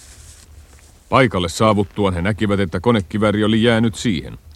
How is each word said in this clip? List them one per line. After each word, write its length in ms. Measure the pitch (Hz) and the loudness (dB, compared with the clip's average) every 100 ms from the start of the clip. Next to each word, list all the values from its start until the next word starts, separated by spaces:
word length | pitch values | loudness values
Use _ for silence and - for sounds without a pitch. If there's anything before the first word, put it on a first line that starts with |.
| - - - - - - - - - - - | -20 -20 -20 -20 -20 -20 -20 -20 -20 -20 0
Paikalle 400 | 120 127 95 87 | 2 2 0 -4
saavuttuaan 640 | - 110 104 98 - 98 | 0 2 2 -2 -2 -2
he 80 | 87 | -2
näkivät, 380 | 92 101 107 101 | -2 -2 -2 0
että 200 | 92 92 | -2 -2
konekivääri 640 | 120 113 87 104 107 104 | 0 0 -2 -2 0 2
oli 200 | 107 110 | 2 2
jäänyt 320 | 117 113 113 - | 2 2 0 -2
siihen. 420 | 127 82 57 57 - | -4 -4 -6 -14 -20